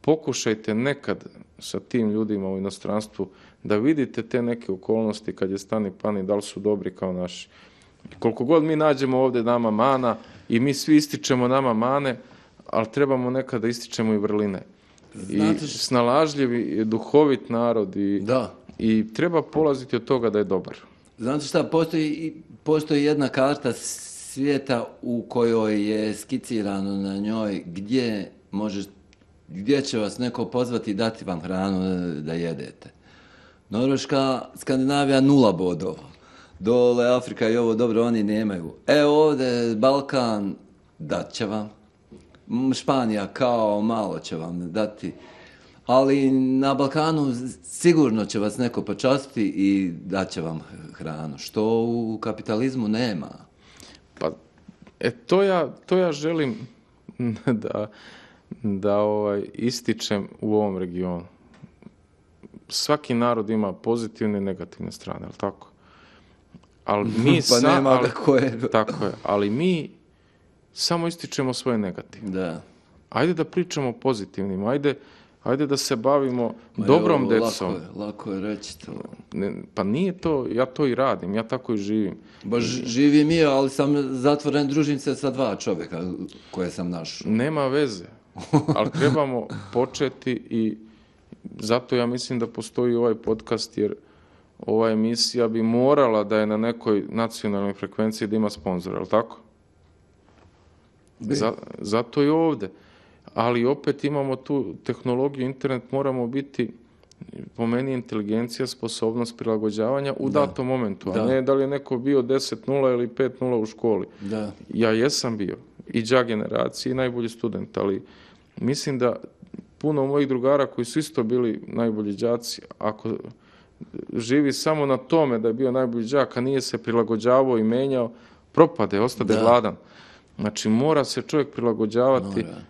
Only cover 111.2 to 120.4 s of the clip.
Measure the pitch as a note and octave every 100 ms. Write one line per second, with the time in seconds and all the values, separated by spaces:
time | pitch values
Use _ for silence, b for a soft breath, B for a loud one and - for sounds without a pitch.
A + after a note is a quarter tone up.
111.2 | A2 C3+ C3 C3+ C3+ C#3 C#3 B2+ B2+ C#3+
112.2 | A#2+ C3+ C3 A2 - C#3 C3 B2 A#2+ A2+
113.2 | C3+ B2+ B2+ B2 G#2+ - A#2+ G2+ - -
114.2 | G2+ G#2+ G#2 F#2 - - A2+ A2 C3 C#3+
115.2 | C3 A2 F#2+ G2 - _ - A#2 A2+ B2+
116.2 | A#2+ G#2+ - A#2 A#2+ - - B2+ B2+ A#2+
117.2 | A#2 A2+ A2+ G2 G2 - G2+ G2 - B
118.2 | B B B - A2 C#3+ - C3+ B2 -
119.2 | - _ - - - _ D3 D3+ C3+ C#3+
120.2 | C#3 B2+